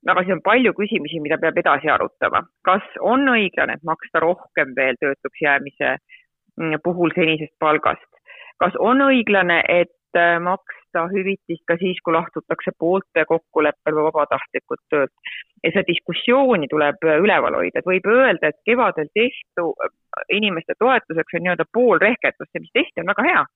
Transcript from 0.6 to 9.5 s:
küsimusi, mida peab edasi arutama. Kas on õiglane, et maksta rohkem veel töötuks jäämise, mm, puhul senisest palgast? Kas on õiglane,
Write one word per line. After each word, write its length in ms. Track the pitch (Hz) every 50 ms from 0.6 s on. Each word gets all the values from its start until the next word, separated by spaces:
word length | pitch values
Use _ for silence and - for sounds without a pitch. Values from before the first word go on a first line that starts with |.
| 262 214 165
küsimusi, 460 | - 208 202 220 180 143 151 156 165
mida 160 | 151 147 160 156
peab 220 | - 165 156 175
edasi 280 | 170 180 147 139 147 156 131
arutama. 480 | 95 90 - _ _ - 92 - 104 175 _ _ _ _
Kas 200 | - 185 208 - - - - -
on 220 | 185 233 269 285 269
õiglane, 480 | 247 226 208 180 _ - 143 131 - 143
et 80 | 147
maksta 360 | 165 135 - - - _ 165 160
rohkem 500 | 165 185 - - _ _ - 151 135 127
veel 220 | 127 135 131 123 -
töötuks 440 | - 143 139 _ _ 139 _ - 160
jäämise, 540 | 147 143 139 139 143 _ _ 143 131 131 135 _ _ - - _ _ _ _ _ _ _ -
mm, 240 | 165 160 156 151 _
puhul 300 | 175 180 175 175 160 -
senisest 400 | 180 170 160 160 151 151 143 _ _
palgast? 460 | 165 156 151 151 147 - - - - _ _ _ _ _ - - - - - _
Kas 120 | - 180 - -
on 220 | - 208 247 269
õiglane, 600 | 277 269 269 254 220 - 208 196 185 175